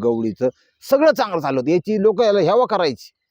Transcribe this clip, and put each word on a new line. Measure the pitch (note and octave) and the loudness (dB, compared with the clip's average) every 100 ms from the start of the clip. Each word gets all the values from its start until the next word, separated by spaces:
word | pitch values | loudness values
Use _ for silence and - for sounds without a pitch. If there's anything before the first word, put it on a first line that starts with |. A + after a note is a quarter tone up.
गवळीचं | A2+ A#2 A2+ G2 B2+ - _ _ - | -2 -2 -4 -4 -4 -6 _ _ -2
सगळं | C4+ D#4 | 2 2
चांगलं | B3 A3+ E3+ | 2 -2 -4
चाललं | C#3+ C3+ | -2 -2
होतं. | B2+ | 0
याची | F3 - G#3+ | -2 0 0
लोकं | G3+ F#3+ A3+ | 0 2 0
याला | G3+ | 2
हेवा | D#3+ G#3+ B3 | 2 2 0
करायची. | G#3 E3+ A#2+ - _ _ | 0 -2 -4 -14 _ _